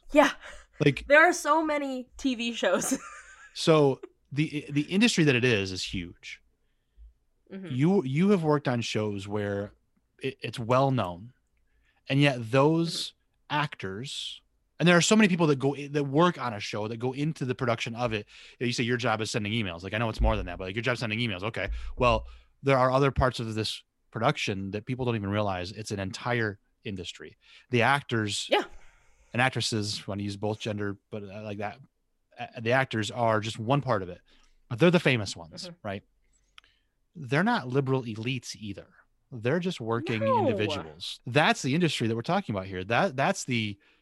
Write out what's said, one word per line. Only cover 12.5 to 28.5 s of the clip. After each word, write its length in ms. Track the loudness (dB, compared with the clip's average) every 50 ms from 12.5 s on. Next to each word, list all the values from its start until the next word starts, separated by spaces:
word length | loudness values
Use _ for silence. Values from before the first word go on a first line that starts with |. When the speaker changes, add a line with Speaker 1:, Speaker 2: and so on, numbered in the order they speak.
Speaker 2:
those 640 | 4 4 6 6 4 2 0 -2 -4 -6 -8 -8 -12 _ _ _ _ _ _ _
Speaker 1:
Mm-hmm. 120 | -2 -2 -2
Speaker 2:
actors, 760 | -4 -6 -10 -10 -10 -8 -8 -10 -10 -10 -10 -10 -12 -14 -16 _ _ _ _ _ _ _ _
and 80 | 4 6
there 80 | 6
are 60 | 6 6
so 120 | 6 6
many 140 | 6 8 6
people 180 | 6 4 4 4
that 100 | 4 2
go 180 | 2 0 -2
i-, 120 | -2 -8 -4 -2
that 120 | -2 -2
work 360 | 0 4 4 4 4 4 0 -4
on 120 | -6 -6
a 60 | -6
show 280 | -8 -6 -6 -4 -4 -4
that 80 | -6
go 160 | -4 -4 -6 -4
into 320 | -2 -2 -4 -2 -4 -4
the 100 | -4 -2
production 400 | -2 0 0 0 0 -2 -6 -4
of 200 | -2 -2 -2 -2
it. 100 | -2 -6 -8 -16 -20 -20 -20 -10 _
You 140 | -4 -2 0
say 100 | 0 0
your 120 | 0 0
job 240 | 0 2 0 0 0
is 100 | -2 -4
sending 220 | -4 -4 -2 -2 -2
emails. 300 | -2 -2 -4 -6 -6 -8
Like, 100 | -6 -4
I 60 | -2
know 100 | -2 -2
it's 120 | 0 0 2
more 120 | 2 2
than 100 | 0 -2
that, 100 | -6 -8
but, 80 | -8 -8 -6
like, 60 | -6
your 80 | -4 -2
job 120 | -2 -2
is 60 | -2
sending 180 | -2 -4 -2 -2
emails. 240 | -2 -4 -4 -4 -6
Okay. 260 | -6 -4 -4 -4 -4 -6 -8 -8 -10 -4 0
Well, 260 | 2 2 2 2 -2 -6 -14 -20 _ _ _ _ 0
there 160 | 2 4 4
are 120 | 4 4
other 200 | 4 4 4 4
parts 300 | 4 2 2 2 2 -2
of 140 | -6 -4 -4
this 280 | -4 -4 -4 -6 -8 -14 _ _ _ _ _
production 600 | -6 0 0 0 0 0 -2 -4 -4 -4 -6 -6
that 160 | -6 -8 -6
people 180 | -8 -6 -4 -2
don't 120 | -2 -2
even 120 | -2 -2 -2
realize 420 | -2 0 0 -2 -2 -4 -6 -8 -10
it's 180 | -12 -8 -8
an 100 | -6 -6
entire 580 | -6 -6 -8 -8 -4 -2 -2 0 0 -2 -4 -8 _ _ _ _ _
industry. 520 | -10 -10 -10 -10 -12 -14 -16 -18 -20 -20 _ _ _ -20 -20 _ _
The 120 | 2 4 4
actors 640 | 4 4 2 0 -2 -2 -2 0 -2 -2 -6 -2 0